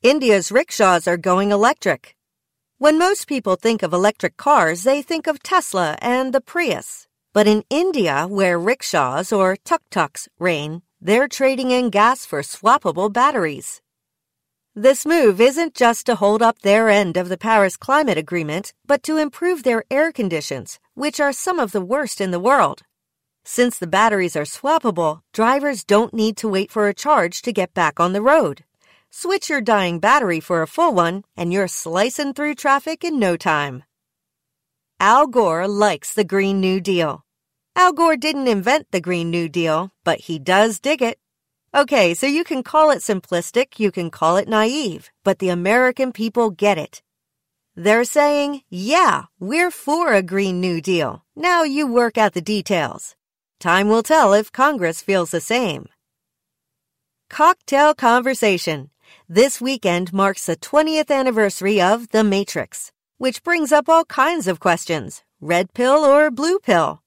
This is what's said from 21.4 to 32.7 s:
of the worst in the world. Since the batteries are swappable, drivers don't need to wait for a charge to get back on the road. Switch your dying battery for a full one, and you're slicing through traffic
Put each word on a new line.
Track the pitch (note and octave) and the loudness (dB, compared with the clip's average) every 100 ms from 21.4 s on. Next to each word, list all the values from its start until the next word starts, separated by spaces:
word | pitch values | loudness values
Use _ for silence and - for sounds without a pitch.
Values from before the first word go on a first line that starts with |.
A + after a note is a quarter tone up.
| - F4+ | -6 -4
of | A3+ | -2
the | G3+ | -4
worst | F3+ C4+ C4+ - | -4 -4 -4 -6
in | G3 | -4
the | F3 | -2
world. | G3+ C#4 D3+ - _ _ _ _ _ _ | 0 2 2 -2 _ _ _ _ _ _
Since | - - B3 - | -10 -2 -2 -2
the | E3+ | -4
batteries | F#3 A3+ G#3 F3 | 2 2 2 -2
are | D#3 | -4
swappable, | D3 - C#4 D#4+ A#3+ E3+ D#3+ D#3 _ | -8 -6 -2 0 0 -2 -4 -4 _
drivers | - A3+ C4+ C#4+ A#3+ | -2 0 0 -2 -6
don't | - G#3 A#3 | 2 2 2
need | A3+ A3 G3+ | -2 -4 -2
to | A3+ | -4
wait | F#3+ G3+ | -4 -4
for | A3 G#3 | -2 -2
a | |
charge | G3 C#4+ C#4+ F3 - | -2 0 2 0 -4
to | - | -6
get | G3+ F3+ | -4 -4
back | - D#3+ - | -2 -2 0
on | F3 | -2
the | G3 | 0
road. | A3+ D#4 G3 - _ _ _ _ _ | 2 2 2 -4 _ _ _ _ _
Switch | - F4 F#4+ - | -12 -4 -4 -4
your | D4 | -4
dying | A3 G#3+ F3+ E3+ | 0 0 0 -2
battery | G3 C#4+ G#3+ E3 | 2 2 2 -4
for | - E3+ | -2 -2
a | D#3+ | -2
full | - F4 | 0 2
one, | G3+ E3+ F#3+ - - | 2 0 -2 -12 -8
and | E3+ | -4
you're | F#3 F#3 | -2 -2
slicing | - - E3+ A3+ - C#4+ | -6 -6 -2 -2 -2 -6
through | C4 D4 | -4 -6
traffic | D4+ D4 | -4 0